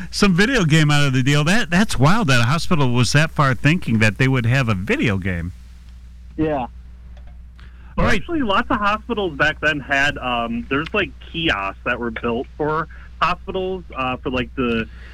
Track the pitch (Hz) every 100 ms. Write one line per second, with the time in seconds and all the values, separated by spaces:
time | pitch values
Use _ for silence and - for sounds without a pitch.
0 | 185 - 208 170 214 269 170 160 151 147
1 | 143 131 131 147 151 208 202 170 226 -
2 | 135 196 156 127 117 160 - 170 131 120
3 | 117 143 156 - 139 120 143 175 - 110
4 | 110 101 131 131 117 135 120 98 101 262
5 | 175 95 92 87 85 - - - - -
6 | - - - - 156 147 117 - - -
7 | - - - - - - - - - -
8 | 226 - - 330 240 196 247 254 202 214
9 | 220 220 190 143 151 151 151 151 131 139
10 | 143 135 127 120 117 117 120 139 160 208
11 | 170 - - 170 165 101 98 98 - 120
12 | 117 113 120 117 131 - 151 156 156 -
13 | - - 165 175 - 190 185 190 165 123
14 | 127 127 147 127 120 - 123 113 110 -
15 | -